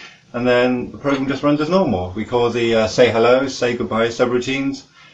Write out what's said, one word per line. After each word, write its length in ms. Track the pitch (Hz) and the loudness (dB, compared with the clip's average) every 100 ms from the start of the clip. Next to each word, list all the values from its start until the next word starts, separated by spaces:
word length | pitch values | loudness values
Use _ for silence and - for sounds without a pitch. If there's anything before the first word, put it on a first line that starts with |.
| - - _ | -20 -20 _
And 140 | 120 123 | -4 0
then 440 | 123 127 123 120 | 2 2 0 -6
the 80 | - | -6
program 300 | 143 139 131 | -4 -2 -2
just 140 | 135 | -2
runs 180 | 147 147 | 0 0
as 80 | 175 | 2
normal. 440 | 190 175 92 90 | 0 0 -2 -4
We 120 | 101 | -8
call 240 | 107 123 120 | -4 0 0
the, 240 | 117 117 113 | 0 0 2
uh, 100 | 107 | 0
say 240 | - 120 | 4 4
hello, 360 | 113 120 127 135 | 4 4 4 2
say 280 | - 123 120 | -4 -4 -2
goodbye 320 | 110 110 117 | -4 -2 -2
subroutines, 760 | 117 120 123 127 135 139 135 - _ - | 0 0 0 -2 -4 -4 -6 -14 _ -20